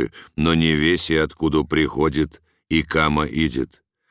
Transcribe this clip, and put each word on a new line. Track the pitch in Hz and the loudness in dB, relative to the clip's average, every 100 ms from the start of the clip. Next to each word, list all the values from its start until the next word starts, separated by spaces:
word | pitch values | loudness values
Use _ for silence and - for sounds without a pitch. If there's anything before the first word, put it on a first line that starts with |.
| 60 - - - | -4 -8 -12 -2
но | 80 | 0
не | 82 80 | 2 2
веси, | 78 78 87 - | 2 2 0 0
откуда | 78 76 - 80 78 | 0 -2 -2 -2 0
приходит, | 76 78 69 69 78 71 73 - _ _ - | 0 0 0 0 -2 0 -4 -6 _ _ -4
и | 80 | -2
кама | 76 80 78 73 71 | 0 0 2 0 -2
идет. | 67 78 62 62 _ _ _ _ | -2 -2 -2 -6 _ _ _ _